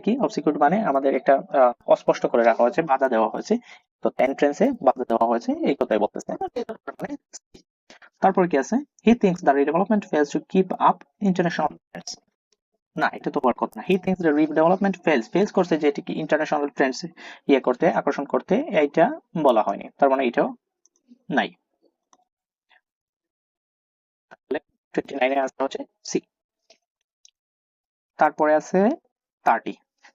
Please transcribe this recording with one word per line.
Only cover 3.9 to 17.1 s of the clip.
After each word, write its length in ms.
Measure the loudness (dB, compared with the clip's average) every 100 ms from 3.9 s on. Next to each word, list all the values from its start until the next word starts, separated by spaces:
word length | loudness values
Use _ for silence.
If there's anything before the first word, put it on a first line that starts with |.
| _
তো 40 | -4 0 -2
এন্ট্রান্সে 380 | 0 0 2 0 0 0
বাধা 160 | 0 0
দেওয়া 140 | 0 0
হয়েছে, 200 | -2 -2 -4 -2
এই 60 | -2
কথাই 200 | 0 0
বলতেছে। 280 | -2 -6 -12 -10 -8 -8 -10 -12 -14 -12
মানে 160 | -12 -12 _ -20 _ -20 _ _ _ -20 -20 -2
তারপর 200 | 0 2 0
কি 40 | 0
আছে? 120 | -2 -4 -6 _ 2
He 80 | 2
thinks 180 | 2 0 0
the 60 | 2
redevelopment 440 | 2 0 0 -2 -2
fails 180 | -2 -2 -4
to 40 | -4
keep 160 | -2 -2 0 0
up 80 | 0 _ -4 -2
international 440 | 0 -2 -2 -6 -6 _
trends। 260 | -18 -18 -20 _ _ _ _ _ _ _ -4
না, 60 | -4 -2
এটা 120 | -4
তো 60 | 0
হওয়ার 140 | 0 0
কথা 140 | -4 -6
না। 60 | -2
He 60 | -2
thinks 160 | 0 0 2
the 80 | 2
redevelopment 560 | 2 4 2 2 0 -2 0
fails, 200 | 0 0
ফেলস 180 | 0 0 0
করছে 180 | 0 2
যে 60 | 0
এটি 100 | -2 -6
কি 60 | -8
ইন্টারন্যাশনাল 460 | -2 -2 0 -2 -4 -2
ট্রেন্ডস 220 | -2 -2 -12